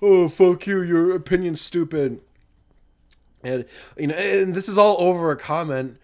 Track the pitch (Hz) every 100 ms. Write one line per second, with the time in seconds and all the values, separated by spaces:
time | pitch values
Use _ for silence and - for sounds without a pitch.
0 | 202 190 170 - 185 180 - 196 180 170
1 | 170 185 151 180 180 156 - 175 165 160
2 | 139 113 _ _ _ _ _ _ _ _
3 | _ _ _ _ 127 127 120 - - -
4 | 151 156 202 196 190 180 190 202 208 190
5 | 175 180 165 143 - 156 165 135 131 120